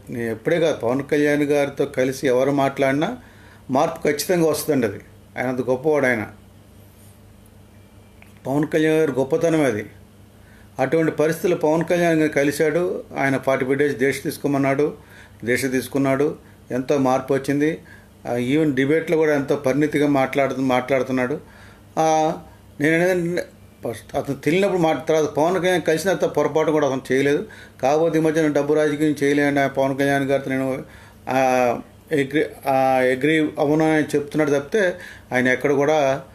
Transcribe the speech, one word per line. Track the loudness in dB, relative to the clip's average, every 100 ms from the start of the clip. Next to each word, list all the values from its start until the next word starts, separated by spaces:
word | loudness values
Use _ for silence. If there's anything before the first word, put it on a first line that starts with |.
| -12
నేను | -6 -6
ఎప్పుడే | -4 -2 0
కాదు, | 0 0
పవన్ | -2 -2
కళ్యాణ్ | -2 0 2 0
గారితో | 0 0 0 -2 -4
కలిసి | -2 -2 -2 0
ఎవరు | 2 2
మాట్లాడినా | 2 0 2 0 0 -2 -6 -16 -20 -20 -20 -4
మార్పు | 0 0 0 -4
ఖచ్చితంగా | -2 0 0 2
వస్తుందండి. | 0 -2 0 0
అది | -4 -14 -20 -18 -8
ఆయన | -4
అంత | -4
గొప్పవాడు | -2 -2 0 0 2
ఆయన. | 0 -4 -14 -20 -20 -20 -20 -20 -20 -20 -20 -20 -20 -20 -20 -20 -20 -20 -20 -20 -20 -20 -14 -4
పవన్ | -2 0
కళ్యాణ్ | 0 2 2
గారి | 2
గొప్పతనం | 0 0 0 2 2
అది. | 2 0 -6 -16 -20 -20 -20 -20 -20 -20 -18 -4
అటువంటి | 0 2 0
పరిస్థితుల్లో | 0 0 0 -2 0
పవన్ | 2 0
కళ్యాణ్ | 0 0 2 2
గారు | 2
కలిశాడు. | 2 0 2 0 0 -2 -4 -8 -4
ఆయన | 0 0
ఫార్టీ | 0 0
ఫైవ్ | 0 0
డేస్ | 0 2
దీక్ష | 0 0
తీసుకోమన్నాడు, | -6 -4 -2 0 0 0 0 -4 -16 -20 -20 -10
దీక్ష | -2 -2
తీసుకున్నాడు, | 0 -2 -2 -2 0 2 0 -2 -14 -20 -8
ఎంతో | -6 0 0
మార్పు | 2 2 0
వచ్చింది. | -2 0 0 0 -2 -12 -20 -20 -16 -6
ఆ, |
even | -4 0 0 0
డిబేట్లో | 0 0 0 0 0
కూడా | 2
ఎంతో | 0 0 -2
పరిణితిగా | 0 0 0 2 2
మాట్లాడుతూ, | 2 0 0 0 0
మాట్లాడుతున్నాడు. | 0 0 0 -2 0 -2 -2 -4 -10 -20 -20 -20 -8 -2
ఆ, | 2 2 0 -2 -12 -20 -20 -2
నేను | 0
అనేది | 2 2 0 -2 -4 -8 -16 -20 -12 -10
ఫస్ట్ | -10 -8 -6
అతను | -6 -4
తెలియనప్పుడు | -2 0 0 2
మాట, | 0 0 0
తర్వాత | 0
పవన్ | 0 0 0
కళ్యాణ్ | 0 0 0
కలిసిన | 0 0 0
తర్వాత | 0 0 0
పొరపాటు | 0 0 2
కూడా | 2 0
అతను | -2 -2
చేయలేదు. | 0 2 0 -4 -14 -20 -4
కాకపోతే | 0 2 2 2
ఈ |
మధ్యన | 2 2 0
డబ్బు | 0 2
రాజకీయం | 2 2 0 0 0
చేయలేను | 0 2 2 2
ఆ | 0
పవన్ | 0 -2 0
కళ్యాణ్ | 0 0
గారితో | 0 -2 -2
నేను, | -4 -2 -6 -10 -18 -20 -16 -4
ఆ, | 0 2 4 2 0 -8 -20 -4
అగ్రీ, | -2 0 -2 -2 -4 -2
ఆ, | 2 2 2
అగ్రీ | 2 2 2 2 0 0
అవును | 0 2 2 2
అని | 0 -2
చెప్తున్నాడు | -2 -2 0
తప్పితే | 0 0 0 0 -2 -12 -20 -4
ఆయన | 0 2
ఎక్కడ | 0 0
కూడా | 2 2 2 2 0 -6